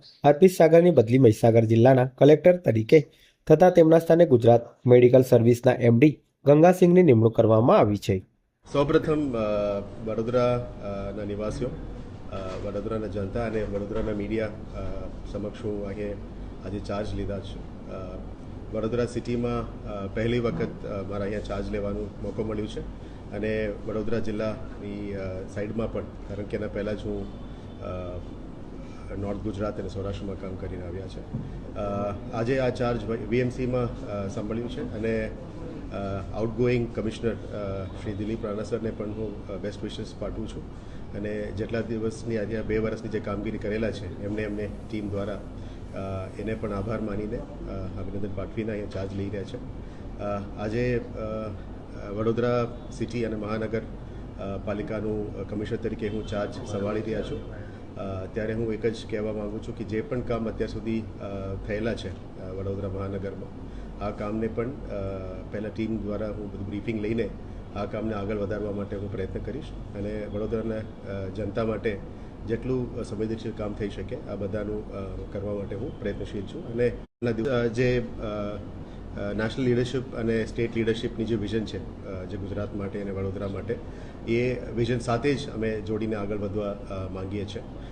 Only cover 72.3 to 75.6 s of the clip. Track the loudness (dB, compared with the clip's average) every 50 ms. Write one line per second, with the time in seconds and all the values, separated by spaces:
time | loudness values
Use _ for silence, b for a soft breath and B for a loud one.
72.3 | B -10 -4 -4 -4 -2 -2 -2 -2 0 -2 -4 -4 -6 -6 -6 -4 -4 -2 -2
73.3 | -2 -4 -4 -6 -6 -4 -6 -6 -4 -4 -4 -4 -4 -6 -8 -8 -8 -8 -8 -8
74.3 | -6 -6 -4 -4 -4 -4 -4 -4 -4 -6 -6 -8 -8 -8 -8 -8 -8 -8 -8 -8
75.3 | -6 -6 -4 -4 -4 -4